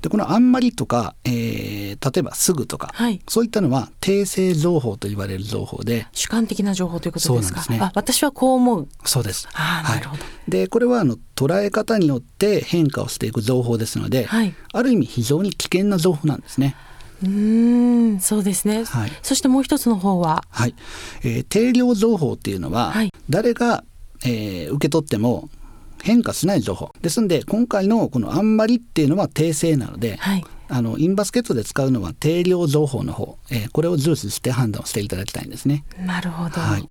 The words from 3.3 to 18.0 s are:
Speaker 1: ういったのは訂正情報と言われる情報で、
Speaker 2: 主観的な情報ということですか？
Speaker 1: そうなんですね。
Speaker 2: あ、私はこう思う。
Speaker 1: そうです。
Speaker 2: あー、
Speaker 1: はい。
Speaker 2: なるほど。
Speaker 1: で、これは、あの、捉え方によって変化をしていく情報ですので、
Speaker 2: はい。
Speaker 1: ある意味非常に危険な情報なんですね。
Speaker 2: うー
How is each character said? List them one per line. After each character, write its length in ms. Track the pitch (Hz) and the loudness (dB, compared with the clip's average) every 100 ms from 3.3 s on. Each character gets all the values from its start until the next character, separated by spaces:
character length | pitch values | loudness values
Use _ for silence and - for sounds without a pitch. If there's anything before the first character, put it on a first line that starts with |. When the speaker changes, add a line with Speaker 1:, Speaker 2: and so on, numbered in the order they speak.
| - | 0
Speaker 1:
う 40 | |
い 40 | 233 | 0
っ 20 | |
た 100 | 226 | 0
の 80 | 180 | 2
は 220 | 131 101 - | 0 -2 -6
訂 240 | - 196 | 0 0
正 300 | 196 - 185 | 0 0 0
情 240 | 165 165 170 | 2 2 2
報 180 | 120 101 | 0 -4
と 120 | 101 | -6
言 80 | 104 | -6
わ 100 | 98 | -6
れ 100 | 95 | -6
る 60 | |
情 220 | 104 104 | -6 -6
報 180 | 98 - | -6 -8
で、 240 | 107 117 110 | -4 -4 -4
Speaker 2:
主 160 | - - | -8 -2
観 180 | 226 226 | 0 0
的 160 | 202 | 0
な 100 | 202 | -2
情 140 | 190 180 | 0 -2
報 140 | 170 | -4
と 80 | 170 | -6
い 20 | |
う 20 | |
こ 60 | 160 | -4
と 160 | - | 0
で 80 | 120 | 2
す 100 | 98 | 0
か？ 100 | 92 | -4
Speaker 1:
そ 120 | - | -4
う 20 | 113 | -2
な 0 | |
ん 40 | |
で 40 | 185 | 0
す 40 | |
ね。 0 | |
Speaker 2:
あ、 20 | 202 | -2
私 260 | 208 247 | 0 0
は 80 | 302 | 0
こ 220 | 277 262 | 2 2
う 40 | 262 | 4
思 240 | 247 214 | 4 2
う。 60 | 139 - | -4 -8
Speaker 1:
そ 180 | - 131 | -2 -2
う 20 | |
で 80 | 104 | -2
す。 160 | - - | -6 -8
Speaker 2:
あ 280 | - 156 170 | -6 -4 -2
ー、 40 | 156 | -2
Speaker 1:
は 60 | |
い。 20 | 143 | -4
Speaker 2:
な 60 | |
る 40 | - | -4
ほ 60 | 147 | -10
ど。 60 | - - - | -12 -12 -4
Speaker 1:
で、 220 | 185 185 | -2 0
こ 100 | 233 | 2
れ 80 | 240 | 2
は、 140 | 247 | 4
あ 40 | |
の、 120 | 160 113 - | 2 0 -8
捉 260 | - 139 185 | -2 0 2
え 100 | 208 | 0
方 260 | 214 214 220 | -2 0 2
に 80 | 160 | 2
よ 120 | 131 | 0
っ 20 | |
て 420 | - - 202 196 | -4 -2 2 2
変 260 | - 175 151 | 0 2 2
化 140 | 107 | 0
を 60 | 104 | -6
し 100 | - | -4
て 80 | 113 | -4
い 60 | |
く 100 | 113 | -2
情 220 | 107 127 | 0 0
報 120 | 123 117 | 2 -2
で 100 | 110 | -2
す 120 | - | -4
の 100 | - | -2
で、 180 | 127 107 | -2 0
Speaker 2:
は 180 | 226 | 0
い。 100 | 214 - - | 0 -4 -8
Speaker 1:
あ 100 | 196 | -2
る 80 | 254 | 2
意 40 | 226 | 2
味 100 | 120 | 2
非 180 | - | -2
常 180 | 113 147 | 0 0
に 80 | 202 | 0
危 140 | - | -4
険 220 | - 180 202 | -2 0 2
な 120 | 190 | 2
情 140 | 180 | 2
報 160 | 151 156 | 2 0
な 80 | 131 | -2
ん 40 | |
で 80 | - | -6
す 100 | - | 0
ね。 180 | 135 - - - - - | 0 -2 -14 -20 -20 -6
Speaker 2:
う 20 | 190 | -2
ー 880 | 202 214 226 233 240 240 240 | 2 2 4 4 4 4 4